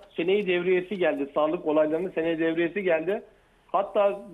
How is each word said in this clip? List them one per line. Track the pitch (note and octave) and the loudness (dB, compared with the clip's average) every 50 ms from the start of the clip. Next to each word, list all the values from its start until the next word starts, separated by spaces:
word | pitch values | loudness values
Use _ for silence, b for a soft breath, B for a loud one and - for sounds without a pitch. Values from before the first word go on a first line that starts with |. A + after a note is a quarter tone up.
| - - - | -16 -14 -6
seneyi | - E3 F3+ F#3+ G#3 G3 F3+ | -4 0 2 2 2 2 0
devriyesi | F3+ F3 F3+ F#3 F#3 F3+ F3+ - G#3+ F#3+ | 0 0 2 2 2 0 0 -2 -2 0
geldi. | F3 D#3 C#3+ C#3 C#3 C#3 - | 0 0 0 0 -4 -4 0
Sağlık | D#3 D3+ D#3 E3 F3 F3 | 0 0 0 0 -2 -2
olaylarının | D#3+ D3 D#3 D#3 D3+ D#3 D#3+ F#3 F3+ | 0 2 2 2 2 2 -2 -2 -4
seneyi | F#3 E3 D#3+ E3 E3 D#3 | -4 -2 -2 -2 0 0
devriyesi | E3 E3 D#3+ E3 E3+ E3 E3 G#3 F#3+ | 0 0 0 0 -2 -2 -2 -2 0
geldi. | F3+ E3 D#3 D#3+ E3+ G3+ A#3 - - b b b b b b b b | 0 0 0 0 -2 -4 -4 -6 -12 b b b b b b b b
Hatta | - F3+ G3+ - - G#3+ G3+ G3+ F#3+ G3 - G#3 | -2 -2 -2 0 2 2 2 2 2 -2 -10 -6